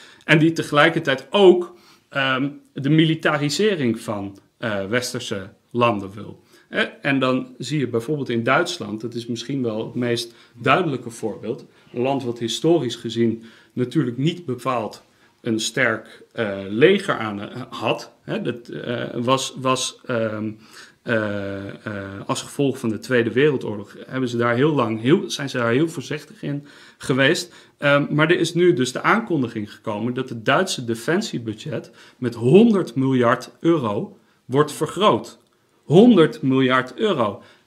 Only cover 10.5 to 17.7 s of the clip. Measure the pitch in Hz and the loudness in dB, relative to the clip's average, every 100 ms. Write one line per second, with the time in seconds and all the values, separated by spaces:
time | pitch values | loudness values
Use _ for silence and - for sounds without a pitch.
10.5 | 113 131 156 170 131 113 - 110 92 104 | -4 0 2 0 -4 -8 -8 -8 -8 -8
11.5 | 147 - _ _ 120 131 135 120 117 117 | -10 -12 _ _ -4 -2 -2 -4 -6 -6
12.5 | - 160 170 127 - 117 113 117 110 - | -2 2 2 0 -6 -6 0 0 0 -8
13.5 | - _ - 123 160 123 117 147 180 151 | -20 _ -6 -2 0 -2 0 -2 -2 -8
14.5 | 123 135 120 104 - _ _ _ _ 123 | -6 -4 -4 -4 -10 _ _ _ _ -4
15.5 | 110 - - 123 110 - - - - 107 | -2 -2 0 0 0 -6 -20 -14 -4 -4
16.5 | 98 98 107 160 202 - 135 110 101 104 | -4 -4 4 6 6 0 -4 -4 -6 -10
17.5 | 127 - | -12 -12